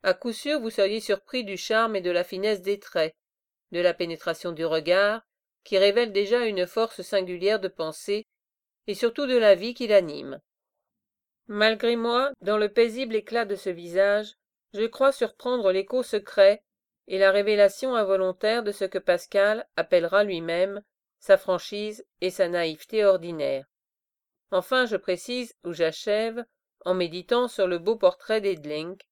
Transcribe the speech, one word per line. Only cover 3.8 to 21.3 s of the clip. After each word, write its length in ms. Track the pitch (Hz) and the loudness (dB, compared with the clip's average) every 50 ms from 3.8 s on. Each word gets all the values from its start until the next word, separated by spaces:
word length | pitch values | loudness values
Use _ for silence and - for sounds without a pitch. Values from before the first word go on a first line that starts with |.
| 175 180 170 | 2 2 2
pénétration 580 | - 175 170 165 156 - 170 165 - - 175 | 0 -6 -6 -6 -6 -6 -6 -6 -4 -6 -10
du 140 | 170 156 165 | -6 -4 -4
regard, 560 | 160 156 160 151 160 175 190 202 208 214 226 _ _ _ _ _ _ _ _ _ | -2 -2 -2 2 2 2 4 4 2 0 -4 _ _ _ _ _ _ _ _ _
qui 160 | - 208 190 | -2 2 4
révèle 320 | 190 202 196 233 240 226 | 4 6 4 2 0 0
déjà 340 | 196 196 208 196 226 240 240 | 0 -2 0 2 2 0 0
une 220 | 226 208 185 180 | 0 0 -2 -4
force 340 | 180 - 226 226 226 - - | -2 0 -2 -2 -2 -4 -14
singulière 580 | 180 - - 196 185 180 180 175 180 196 220 220 | -10 -2 -2 -2 -2 -2 -6 -2 0 0 0 0
de 80 | 190 | -2
pensée, 600 | 185 _ - 165 156 156 - - - 202 214 220 _ _ _ _ _ _ _ _ _ _ _ _ | -6 _ -6 -8 -8 -8 -10 -6 -4 -4 -4 -6 _ _ _ _ _ _ _ _ _ _ _ _
et 80 | - 202 | -10 -6
surtout 320 | - - 233 233 - 285 | -2 -2 -2 -2 -2 -4
de 120 | 254 254 | 0 2
la 180 | 240 226 208 196 | 4 6 6 6
vie 180 | 175 190 233 247 | 6 4 -8 -8
qui 140 | - 247 | -6 -2
l'anime. 520 | 214 208 202 180 160 147 147 139 139 135 - _ _ _ _ _ _ _ _ _ _ _ _ _ _ _ _ _ _ _ _ _ | 4 4 4 4 2 -8 -10 -12 -14 -14 -16 _ _ _ _ _ _ _ _ _ _ _ _ _ _ _ _ _ _ _ _ _
Malgré 480 | - 208 208 214 220 226 214 - 233 233 | -10 -2 2 2 2 2 2 0 -2 0
moi, 360 | 233 226 233 233 240 262 285 269 _ | 0 -2 -2 0 0 0 -2 -4 _
dans 160 | 180 190 214 | -4 -2 0
le 120 | 214 208 208 | 0 0 0
paisible 460 | 208 240 233 233 220 247 269 233 220 | 2 2 2 2 0 -6 -6 -4 -4
éclat 300 | 214 214 - 220 233 226 | -6 -4 -2 -4 -4 -4
de 100 | 196 202 | -4 -6
ce 160 | 185 - 190 | -8 -6 -8
visage, 640 | 180 165 175 170 170 185 196 202 202 208 214 208 - _ _ _ _ _ _ _ - | -8 -8 -10 -4 0 2 2 4 2 0 -2 -6 -16 _ _ _ _ _ _ _ -6
je 120 | 202 220 | -6 -6
crois 260 | 226 - - 262 277 | -6 -2 0 0 0
surprendre 600 | 269 - 240 214 - _ - 247 247 247 208 190 | 2 0 -4 -4 -4 _ -6 -4 -4 0 2 2
l'écho 320 | 185 190 196 - - 254 240 | 2 0 -2 -2 -4 -4 -4
secret 600 | - - 208 202 - - - 196 196 208 208 _ _ _ _ _ _ _ _ _ | -2 -4 -6 -6 -4 4 6 6 6 6 4 _ _ _ _ _ _ _ _ _
et 100 | - 185 | -8 0
la 140 | 190 196 190 | 4 4 4
révélation 640 | 190 208 202 208 214 202 208 196 - - - 262 247 | 6 4 2 2 4 6 6 4 4 0 -6 -2 0
involontaire 680 | 233 214 190 196 190 185 185 185 _ - 214 226 240 | 0 2 2 2 2 2 -2 -4 _ -2 0 0 0
de 100 | 226 208 | -2 -4
ce 140 | 202 - 196 | -4 -4 -6
que 140 | 185 - 190 | -4 -4 -4
Pascal 680 | - - 175 175 - - - 202 196 208 214 226 - _ _ | 0 0 0 0 0 -2 0 2 2 2 2 -2 -6 _ _
appellera 480 | - 170 - - 175 165 170 190 202 208 | -6 -2 2 2 2 2 4 2 2 2
lui-même 600 | 202 185 165 165 165 165 175 185 196 202 208 208 _ _ _ _ _ _ _ | 2 0 -6 -4 -4 0 0 0 -2 -2 -10 -14 _ _ _ _ _ _ _
sa 180 | _ - | _ 4